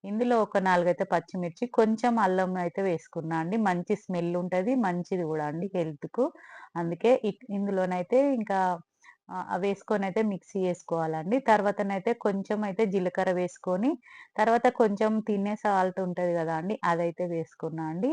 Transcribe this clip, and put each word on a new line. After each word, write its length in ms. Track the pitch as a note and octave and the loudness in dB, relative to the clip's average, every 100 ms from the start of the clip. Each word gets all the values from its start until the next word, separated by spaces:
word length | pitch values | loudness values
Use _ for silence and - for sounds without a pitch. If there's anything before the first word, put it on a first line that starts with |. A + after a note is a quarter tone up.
ఇందులో 340 | G3 G#3+ B3 A#3+ | -4 -2 2 2
ఒక 160 | G#3+ G3+ | 2 2
నాలుగైతే 500 | F#3+ F3+ F3 F3 F#3+ | 4 4 4 0 0
పచ్చిమిర్చి, 600 | E3+ E3 F#3 F3 E3+ A#3+ | -2 -2 -6 -6 -6 -2
కొంచెం 420 | - A3 A3 B3 A#3 | 2 2 2 2 2
అల్లం 340 | F#3+ F#3 F#3 F#3 | 2 2 0 0
అయితే 260 | F3 - | -4 -2
వేసుకున్నా 540 | G3 D#3+ - E3+ D#3+ E3 | 0 -2 -4 -8 -4 -4
అండి. 220 | E3 A3+ | -2 0
మంచి 360 | G#3 F3 F3 G#3 | 2 0 -2 -4
స్మెల్ 400 | - F3+ E3+ F3 | -2 -2 -2 -2
ఉంటది, 400 | F3+ F#3 F#3 C4 | 0 0 0 0
మంచిది 460 | G3+ F3 F3 F#3 E3 | 0 -2 -2 -2 -2
కూడా 220 | D#3 D3+ | -2 -2
అండి 220 | D#3+ F#3+ | -4 -4
హెల్త్‌కు. 560 | F#3 D#3+ D3 - - D4 - - - - E3 | -2 -4 -6 -8 -2 -2 -4 -20 -20 -10 -4
అందుకే 380 | E3+ E3+ A3+ B3+ | -4 0 2 2
ఇ-, 240 | G#3 F#3+ - | 0 -6 -8
ఇందులోనైతే 640 | G3+ G3+ G3 F#3 F3+ F3 B3+ C#4+ | -4 -2 -2 -2 -2 0 2 2
ఇంకా, 260 | C4 G#3+ F#3+ F#3 F3 - _ - - - | 0 0 0 0 -2 -8 _ -20 -20 -12
ఆ, 80 | F3+ - | -10 -4
అవి 160 | F#3+ | -2
వేసుకొని 420 | G3+ G3 - G#3+ G3 | 0 -2 -2 -2 0
అయితే 160 | F#3 | 0
మిక్సీ 360 | A3 F#3 - G3 | 0 -2 -6 -2
చేసుకోవాలండి. 760 | F#3 E3+ - E3 D#3+ D#3+ D#3+ C4 | -2 -2 -4 -2 -2 -2 0 0
తర్వాతనైతే 680 | C4+ G#3 G3 G3+ G3+ G3 G3+ A#3 | 4 4 4 0 -2 -2 -2 0
కొంచెం 420 | G#3+ G3 G3 G#3+ | 0 -2 -4 -4
అయితే 200 | G#3 F#3 A3 | -2 -2 0
జీలకర్ర 460 | F#3+ F3+ F#3 F#3+ | 0 0 0 0
వేసుకొని, 560 | F3+ F3+ - - F#3 B3 - - - - - | 0 -2 -4 -4 0 0 -2 -8 -20 -12 0
తర్వాత 320 | G#3+ A#3 B3 | 2 4 2
కొంచెం 400 | B3 A3+ G3+ G#3+ A3 | 4 2 4 0 0
తినే 340 | G#3+ G#3 G3 G#3 | 0 -2 -2 -2
సాల్ట్ 420 | G#3 G3 F#3 F#3 | 0 2 2 0
ఉంటది 340 | F#3 F3+ F3+ | -4 0 0
కదా 220 | E3+ D#3+ D#3+ | 0 0 -2
అండి, 200 | F3 A3 | -4 -2
అదైతే 420 | F3 E3+ E3+ E3 F3+ | 0 2 0 -2 -4
వేసుకున్నా 580 | E3+ D#3+ _ D#3+ D#3+ D#3+ | -2 -6 _ -8 -6 -6
అండి. 240 | E3 B3 | -2 -2